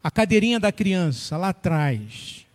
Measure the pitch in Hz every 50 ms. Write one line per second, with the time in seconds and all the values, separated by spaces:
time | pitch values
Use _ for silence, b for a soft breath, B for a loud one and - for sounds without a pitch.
0 | - 160 - - 220 180 214 214 196 233 240 233 202 208 196 - 214 196 190 185
1 | 175 156 131 - - - 151 156 185 190 185 - - 175 165 156 151 143 127 107
2 | 104 107 110 - - - - - - _ _